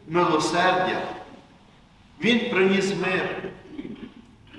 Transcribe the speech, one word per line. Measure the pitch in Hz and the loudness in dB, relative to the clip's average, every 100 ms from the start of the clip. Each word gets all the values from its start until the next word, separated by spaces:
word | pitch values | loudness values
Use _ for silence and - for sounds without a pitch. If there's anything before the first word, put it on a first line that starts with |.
| - | -2
милосердя, | 170 170 156 160 170 185 185 - - - - - - - - - - - _ - - | 2 2 2 2 2 2 2 0 -2 -4 -10 -14 -20 -20 -20 -20 -20 -20 _ -20 -4
Він | 185 233 196 | 2 2 2
приніс | 185 190 196 190 165 | 2 4 4 2 -2
мир. | 180 180 - - 190 - - - - - - - - - - | -2 -2 -4 -6 -10 -14 -16 -14 -14 -14 -16 -20 -20 -20 -20